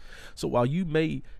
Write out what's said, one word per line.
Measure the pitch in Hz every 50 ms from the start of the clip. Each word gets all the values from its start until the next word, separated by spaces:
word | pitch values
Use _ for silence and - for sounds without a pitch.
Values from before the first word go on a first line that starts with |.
| - - - - - - -
So | - -
while | - - 120 120
you | 127 147 180 190
may, | - - 156 160 151 143 131 - - - -